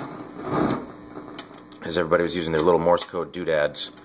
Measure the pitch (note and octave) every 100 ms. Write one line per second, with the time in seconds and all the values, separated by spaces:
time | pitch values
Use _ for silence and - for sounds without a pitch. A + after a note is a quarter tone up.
0 | - - - - - - - - - -
1 | - - - - - - - - E2+ E2+
2 | D#2+ E2+ E2+ E2+ D#2+ D#2+ E2 E2 E2 E2+
3 | - F2+ D#2+ F2+ E2 D#2 D2 - - -